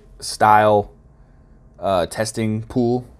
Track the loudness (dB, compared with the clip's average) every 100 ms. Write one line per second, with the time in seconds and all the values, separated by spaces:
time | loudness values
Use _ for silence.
0 | -20 -18 -12 0 4 4 4 2 0 -10
1 | -20 _ _ -20 -20 -20 -20 -10 -2 -2
2 | -2 -4 -6 -4 -4 -4 -6 -2 0 -2
3 | -6 -18